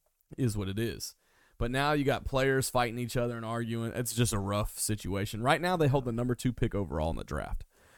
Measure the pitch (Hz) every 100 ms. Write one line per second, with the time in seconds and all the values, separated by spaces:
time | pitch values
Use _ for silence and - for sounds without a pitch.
0 | _ _ - - 123 104 95 98 113 64
1 | - - _ _ _ - 120 131 147 151
2 | 135 117 - 135 135 135 127 127 120 117
3 | 120 127 120 117 113 117 117 117 113 -
4 | 120 113 120 107 98 101 110 - - 107
5 | 90 95 104 107 123 160 175 180 147 139
6 | 123 117 123 120 131 - 117 101 92 76
7 | 78 87 - 71 50 - - _ -